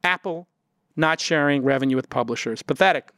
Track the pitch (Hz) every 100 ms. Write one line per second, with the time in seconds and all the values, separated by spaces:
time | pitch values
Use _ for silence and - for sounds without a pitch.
0 | 180 180 196 165 175 _ _ _ _ -
1 | 156 160 - 160 143 143 131 135 135 131
2 | - 131 120 117 - 113 - 139 190 156
3 | -